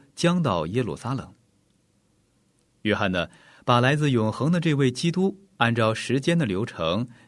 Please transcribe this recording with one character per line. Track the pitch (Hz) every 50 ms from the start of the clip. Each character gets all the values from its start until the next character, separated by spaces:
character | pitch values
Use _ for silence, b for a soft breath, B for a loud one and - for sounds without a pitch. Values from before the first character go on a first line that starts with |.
| b b _
将 | - - 170 175 180
到 | 165 131 95 85 78 82
耶 | 98 127
路 | 123 98 73
撒 | - - 113 135
冷。 | 120 92 - - _ _ _ _ _ _ _ _ _ _ _ _ _ _ _ _ _ _ _ _ _ _ _ _ _ _ _ _ _
约 | - 107 101
翰 | 95 107 98
呢， | 90 90 82 b b b b b b b b
把 | - 123 120
来 | 120 131 147
自 | 147 151 147
永 | 131 117 107 110
恒 | 107 - 123 156
的 | 175 175
这 | 160 170 147
位 | 139 139 127
基 | 123 - - 170
督 | 165 180 185 196 190 - - _ _ -
按 | 120 117 117
照 | 117 113 110 110
时 | - - - 117 139
间 | 135 165 170 170
的 | 151
流 | 107 92 92 113
程 | - - - 82 80 87 104 120 120 B B B